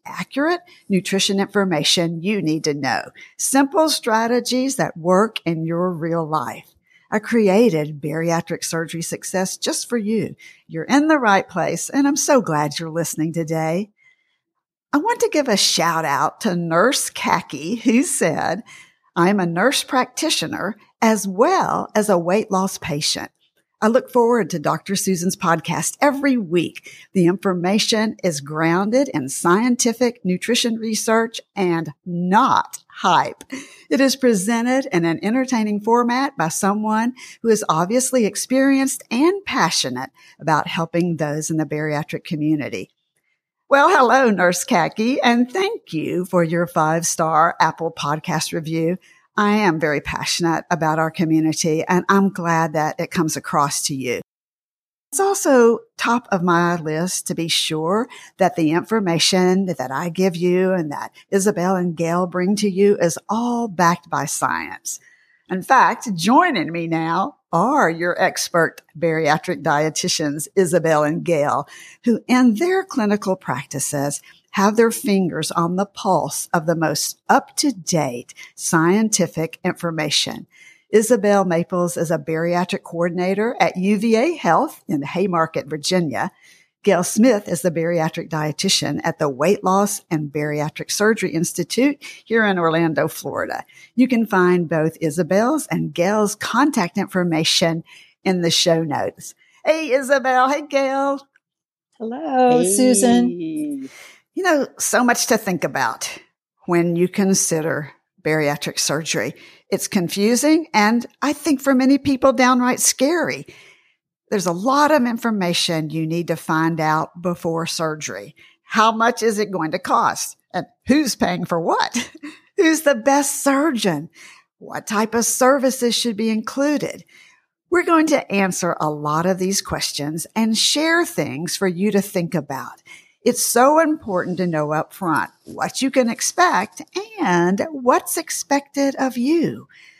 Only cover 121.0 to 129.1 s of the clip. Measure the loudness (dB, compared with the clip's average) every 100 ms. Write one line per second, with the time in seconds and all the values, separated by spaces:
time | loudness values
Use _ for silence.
121 | 2 -2 -2 -2 -4 -2 -2 -2 -2 -4
122 | -10 -14 -20 -20 _ 2 2 4 2 2
123 | 2 2 2 -2 0 2 0 0 -2 -2
124 | -8 -18 -20 -20 _ _ -12 -12 -4 -2
125 | 0 0 -2 2 4 4 2 0 -2 0
126 | -2 -2 -2 -2 -4 -2 0 0 -4 -10
127 | -18 -20 -20 _ _ _ -2 0 4 4
128 | 4 2 0 0 0 -2 -4 -2 -2 -2
129 | -2